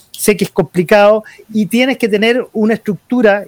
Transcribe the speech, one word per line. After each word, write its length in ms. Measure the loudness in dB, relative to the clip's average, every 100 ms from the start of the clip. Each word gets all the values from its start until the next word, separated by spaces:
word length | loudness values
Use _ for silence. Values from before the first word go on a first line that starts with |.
| _
sé 240 | -4 -2 -2
que 80 |
es 60 | -2
complicado 720 | -4 -2 -4 2 4 4 2 -4 -20 -8
y 140 | -6 -2
tienes 320 | -2 -2 -2
que 80 | -2
tener 400 | 0 0 -2 -4
una 220 | -4 -2
estructura, 720 | -2 -4 -10 _ 0 2 2